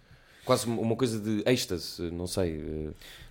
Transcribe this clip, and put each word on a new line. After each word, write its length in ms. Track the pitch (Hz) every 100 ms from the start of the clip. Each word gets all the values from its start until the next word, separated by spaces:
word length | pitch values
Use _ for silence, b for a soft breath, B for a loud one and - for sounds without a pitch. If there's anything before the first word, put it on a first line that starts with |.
| b b b b
quase 220 | - 127 117
uma 300 | 113 113 113
coisa 240 | 131 113
de 220 | 107 107 110
êxtase, 640 | 127 - 87 - - 87
não 160 | 85 87
sei, 300 | - 87 78
eh. 340 | 76 78 76 - B B B